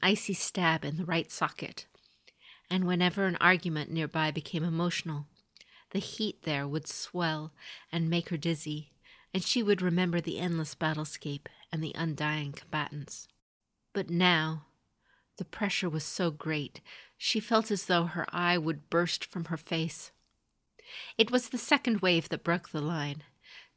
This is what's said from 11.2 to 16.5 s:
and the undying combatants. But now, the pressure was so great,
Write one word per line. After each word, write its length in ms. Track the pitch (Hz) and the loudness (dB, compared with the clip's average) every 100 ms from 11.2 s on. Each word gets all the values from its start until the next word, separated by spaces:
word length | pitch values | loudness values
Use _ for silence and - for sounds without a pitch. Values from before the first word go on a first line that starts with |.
| 151 143 - - - | -6 -8 -10 -20 -8
and 120 | 156 | -4
the 120 | 156 | -4
undying 580 | - 165 147 151 151 143 | -2 -4 -2 -2 -2 -4
combatants. 760 | 143 - 151 147 147 139 - - _ _ _ _ _ _ | -8 -6 -4 -4 -8 -10 -14 -18 _ _ _ _ _ _
But 160 | - 185 | -6 -2
now, 560 | 170 180 165 156 160 - _ _ _ _ _ _ - | 4 6 6 2 -4 -10 _ _ _ _ _ _ -12
the 60 | 190 | -10
pressure 420 | - 202 - 175 | -4 -2 0 -2
was 160 | 156 | -2
so 260 | - - 175 | -4 0 0
great, 520 | 151 156 | 0 -4